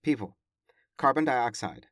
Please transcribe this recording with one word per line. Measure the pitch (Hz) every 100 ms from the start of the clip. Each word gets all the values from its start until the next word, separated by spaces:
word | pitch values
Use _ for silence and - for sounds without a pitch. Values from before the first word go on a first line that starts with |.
People, | 156 131 95 _ _ _ _ _ _ -
carbon | 139 156
dioxide | 156 127 117 117 92 73 -